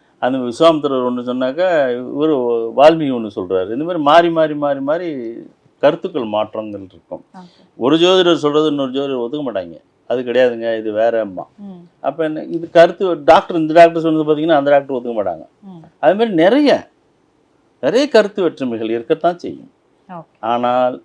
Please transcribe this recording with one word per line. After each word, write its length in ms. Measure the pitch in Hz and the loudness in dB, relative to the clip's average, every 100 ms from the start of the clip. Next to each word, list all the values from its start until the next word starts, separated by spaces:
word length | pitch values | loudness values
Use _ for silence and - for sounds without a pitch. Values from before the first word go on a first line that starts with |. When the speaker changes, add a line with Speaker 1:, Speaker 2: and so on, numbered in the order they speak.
| _ _ | _ _
Speaker 1:
அந்த 200 | 123 135 | -4 -2
விஸ்வாமித்திரர் 680 | 123 117 160 156 143 131 123 | -6 2 2 4 0 -2 -2
ஒண்ணு 260 | 123 123 | -4 -6
சொன்னாக்கா 580 | 127 127 143 185 165 131 | -4 -4 -2 0 2 0
இவரு 420 | 120 123 131 156 143 120 117 113 113 | -2 -6 -2 0 0 0 -2 -2 6
வால்மீகி 380 | 147 165 147 123 | 6 6 -2 -4
ஒண்ணு 140 | 110 | -6
சொல்றாரு. 380 | 104 92 92 92 | -8 -4 -2 -2
இந்த 120 | 117 | -6
மாதிரி 140 | 160 180 | -6 -2
மாறி 320 | 143 165 175 | 4 4 4
மாறி 240 | 160 156 | 0 -2
மாறி 260 | 147 147 139 | -2 -4 -4
மாறி 560 | 139 165 175 139 117 117 - _ _ _ | -4 -4 -4 -8 -10 -12 -18 _ _ _
கருத்துக்கள் 460 | 139 170 190 156 | 0 0 -6 -6
மாற்றங்கள் 640 | 113 107 104 110 107 101 95 | -4 -4 -4 -6 -10 -12 -16
இருக்கும். 340 | 85 _ - - | -20 _ -18 -18
Speaker 2:
ஓகே. 280 | 185 180 _ _ - | -20 -20 _ _ -4
Speaker 1:
ஒரு 200 | 117 160 | 0 2
ஜோதிடர் 380 | 175 185 175 | 4 4 4
சொல்றது 320 | 160 147 147 156 | 2 0 0 0
இன்னொரு 240 | 143 135 | -2 -4
ஜோதிடர் 380 | 131 139 131 120 | -4 -6 -6 -6
ஒத்துக்க 140 | 147 | -6
மாட்டாங்க. 380 | 139 101 87 78 _ _ _ | -6 -8 -10 -16 _ _ _
"அது 160 | 123 | -6
கிடையாதுங்க, 560 | 123 120 127 113 117 113 | -2 2 2 0 -4 -4
இது 140 | 110 | -4
வேறம்மா." 540 | 107 113 113 107 87 78 _ | -2 0 0 -4 -10 -16 _
Speaker 2:
ம். 260 | 202 180 175 _ | -20 -20 -20 _
Speaker 1:
அப்ப 240 | 139 151 | -8 -4
என்ன, 180 | 156 156 | -6 -6
இது 280 | 156 165 165 | -8 -10 0
கருத்து 540 | 170 175 180 196 160 | 6 6 4 -4 -2
டாக்டர், 320 | 143 165 - 180 | 4 4 4 -4
இந்த 180 | 156 | 2
டாக்டர் 280 | 160 170 165 | 6 6 6
சொன்னது 300 | 160 156 151 | -2 0 0
பாத்தீங்கன்னா 240 | 151 160 151 | 0 2 2
அந்த 140 | 139 | 4
டாக்டர் 260 | 143 139 131 | 2 2 -6
ஒத்துக்க 180 | 120 | -4
மாட்டாங்க. 320 | 113 95 80 - _ | -4 -4 -6 -12 _
Speaker 2:
ம். 200 | 196 175 165 _ | -20 -20 -20 _
Speaker 1:
அது 160 | 147 | 0
மாதிரி 200 | 196 233 | 2 0
நிறைய, 540 | 175 175 262 294 131 - _ _ _ _ _ _ _ _ _ | 2 2 4 2 0 -2 _ _ _ _ _ _ _ _ _
நிறைய 280 | 127 214 285 | -2 0 2
கருத்து 340 | 226 202 202 | 2 2 -2
வேற்றுமைகள் 480 | 170 160 131 113 110 | -4 -2 -6 -4 -4
இருக்கத்தான் 480 | 117 117 156 170 175 | -4 -2 -2 -2 -4
செய்யும். 320 | - 69 - _ _ _ _ | -10 -14 -20 _ _ _ _
Speaker 2:
ஓகே. 300 | 180 160 _ | -20 -20 _
Speaker 1:
ஆனால் 600 | 110 120 123 123 127 131 | -4 -2 0 0 0 -2